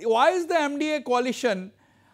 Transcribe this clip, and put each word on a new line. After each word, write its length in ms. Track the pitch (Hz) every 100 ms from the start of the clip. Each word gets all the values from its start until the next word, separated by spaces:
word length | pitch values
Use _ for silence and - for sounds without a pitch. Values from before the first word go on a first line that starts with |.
why 280 | 226 226 302
is 160 | 370 330
the 120 | 339
M 200 | 285 285
D 160 | 302
A 80 | 302
coalition 680 | 247 247 254 - 247 190 185 - _ _ _